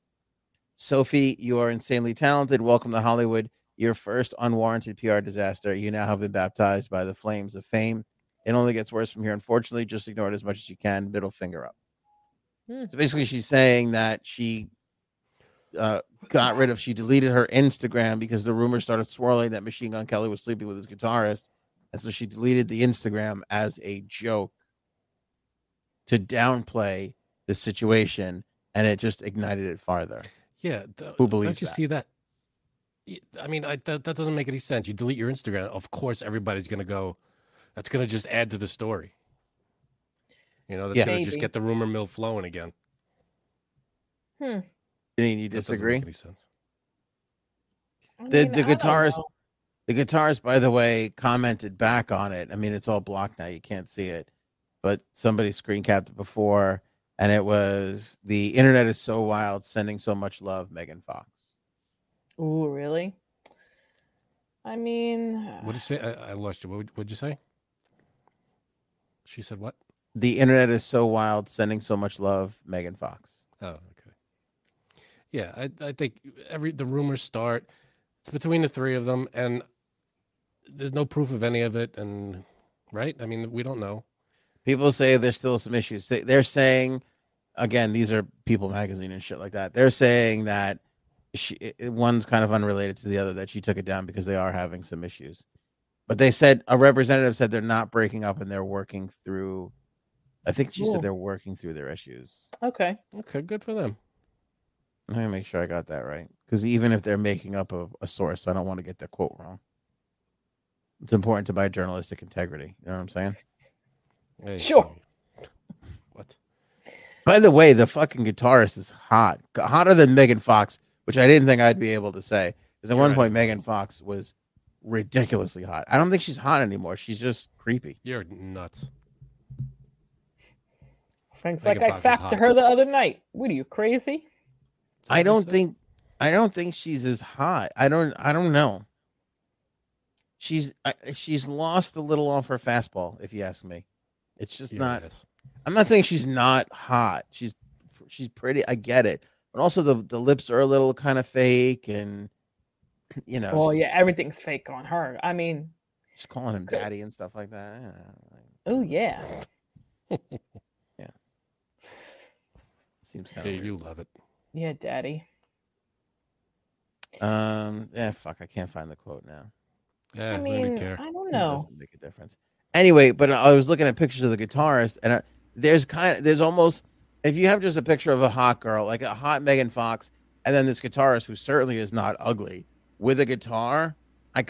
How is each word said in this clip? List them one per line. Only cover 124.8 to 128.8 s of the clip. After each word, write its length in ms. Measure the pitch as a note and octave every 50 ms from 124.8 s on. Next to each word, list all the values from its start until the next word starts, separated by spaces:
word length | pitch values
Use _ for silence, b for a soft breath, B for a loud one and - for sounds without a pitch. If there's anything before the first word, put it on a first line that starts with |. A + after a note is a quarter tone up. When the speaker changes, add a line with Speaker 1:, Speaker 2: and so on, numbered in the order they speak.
| -
Speaker 1:
ridiculously 800 | A2 A2+ A2 G2+ - - C3 A#2 - A#2 G2 F#2 F2+ - F2+ F2+
hot. 220 | F#2+ E2 D#2 -
I 100 | - -
don't 120 | C#3+ E3 F3+
think 100 | F#3+ F3
she's 160 | - E3 C3
hot 240 | - - C#3 D#3+ C#3+
anymore. 360 | B2+ G2+ G2 G2+ F#2 E2+ F#2
She's 220 | - - A#2 G#2+ G#2
just 300 | A#2+ B2+ A2 - - - _
creepy. 400 | _ _ A#2 A#2+ B2 - D2 - - -
Speaker 3:
You're 200 | B2 B2+ A2+ F2
nuts. 640 | E2 F#2+ - F#2+ F#2+ F#2+ F#2 F2+ - - -